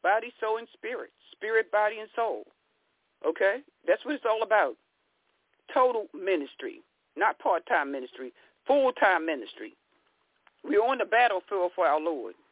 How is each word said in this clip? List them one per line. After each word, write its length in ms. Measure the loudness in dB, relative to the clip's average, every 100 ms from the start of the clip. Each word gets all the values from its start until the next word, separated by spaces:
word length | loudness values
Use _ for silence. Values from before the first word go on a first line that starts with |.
Body, 280 | 2 0 -2 _
soul, 180 | -4 -4
and 100 | -6
spirit. 360 | _ -10 -10 -12 _ _
Spirit, 400 | -12 0 0 2
body, 260 | 2 0 -2
and 100 | -10 -4
soul. 280 | -2 -2 -8 _ _ _ _ _ _ _ -4
Okay? 340 | 0 0 0 -10 _ -2
That's 180 | -2 -2
what 80 |
it's 120 | -6 -2
all 140 | -2
about. 320 | 2 2 2 -4 _ _ _ _ _ _ _ _ -4
Total 320 | 2 2 2 -8
ministry. 680 | -8 -2 -2 -4 -10 -12 -14 _ _ _ -2
Not 220 | -2 0
part-time 520 | -2 -2 0 -2 -2
ministry. 400 | -8 -10 -14 -16 _ _ _ 2
Full-time 580 | 4 4 4 2 4 0
ministry. 480 | -6 -8 -14 -16 _ _ _ _ _ _ _ _ _
We're 220 | 0 2 2
on 140 | 0
the 60 | 2
battlefield 640 | 4 4 2 -4 -2 -2 0
for 120 | 0
our 120 | 2
Lord. 360 | -2 -4 -8 -14 _